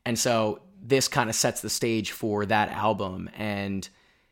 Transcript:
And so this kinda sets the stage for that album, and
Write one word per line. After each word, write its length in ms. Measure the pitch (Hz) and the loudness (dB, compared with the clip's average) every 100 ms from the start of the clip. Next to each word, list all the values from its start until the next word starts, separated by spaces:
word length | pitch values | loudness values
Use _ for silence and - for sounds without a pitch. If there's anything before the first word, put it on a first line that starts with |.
| 123 | -4
And 120 | 113 | 0
so 420 | 127 113 107 - - - | 2 4 2 -2 -10 -10
this 260 | 120 135 - | 2 2 4
kinda 260 | 143 113 | 0 0
sets 280 | 113 123 - | 2 0 0
the 80 | 107 | -4
stage 420 | - 120 110 98 | -2 0 0 -2
for 340 | - 113 104 101 | -4 -2 0 2
that 240 | 107 101 | 2 2
album, 600 | - 107 98 95 92 87 - | 0 0 0 -4 -6 -10 -8
and 520 | 107 101 98 98 - _ _ _ _ | -6 -4 -4 -6 -8 _ _ _ _